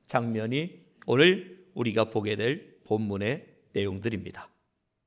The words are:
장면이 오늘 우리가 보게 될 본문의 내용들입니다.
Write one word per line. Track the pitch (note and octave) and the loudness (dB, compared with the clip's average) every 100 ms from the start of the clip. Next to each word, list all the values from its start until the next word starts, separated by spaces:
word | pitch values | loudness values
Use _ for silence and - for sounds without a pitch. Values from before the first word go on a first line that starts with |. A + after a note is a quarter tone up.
| - | -4
장면이 | C3 A#2 A2 A2 C3+ E3+ - _ _ - | -2 0 -2 -2 -2 -4 -10 _ _ 0
오늘 | A#2+ E3+ F#3 - - - | 6 6 6 -2 -18 -14
우리가 | - A#2 G#2+ A2 | -4 -2 0 0
보게 | A2+ G#2 G#2 | 0 -2 -2
될 | A2+ E3 - - | -2 -2 -8 -14
본문의 | - A2 G#2+ G2 G#2 C#3 - _ _ | -4 -2 -2 -2 -2 -4 -8 _ _
내용들입니다. | - G2+ F#2+ A2+ G#2+ F2+ - - _ _ _ _ _ | -4 -4 -4 -6 -6 -10 -16 -20 _ _ _ _ _